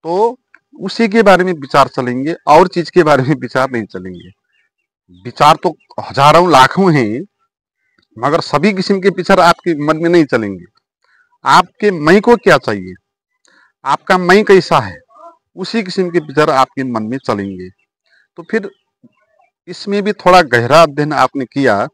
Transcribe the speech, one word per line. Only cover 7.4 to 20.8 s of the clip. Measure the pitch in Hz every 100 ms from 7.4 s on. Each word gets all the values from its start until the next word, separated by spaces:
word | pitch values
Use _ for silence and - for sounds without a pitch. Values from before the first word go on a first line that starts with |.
| _ _ _ _ _ _ _ -
मगर | 127 156
सभी | - 151 180
किस्म | 190 180 196
के | 190
विचार | 185 175 190
आपके | 170 170 175 156 147
मन | 156
में | 170
नहीं | 175
चलेंगे। | 151 123 104 95 87 _ _ _ _ _ _ _
आपके | 135 156 180 _ 208
मैं | 180 147 196
को | 208 233
क्या | - 147
चाहिए, | - 104 92 92 _ _ _ _ _ _ _ _
आपका | 135 147 - 185
मैं | 175 196
कैसा | 214 190 - 156
है, | 101 90 _ _ - _ _ 165
उसी | 185 226
किस्म | 185 190 180
के | 170
विचार | 151 139 151
आपके | 135 131 -
मन | 131 113
में | 107 131
चलेंगे। | - 107 98 92 90 _ _ _ _ _ _ -
तो | 170
फिर | 220 202 _ _ _ _ _ _ _ _ _ -
इसमें | 175 - 202
भी | 202
थोड़ा | 202 180 185
गहरा | 156 120 120 151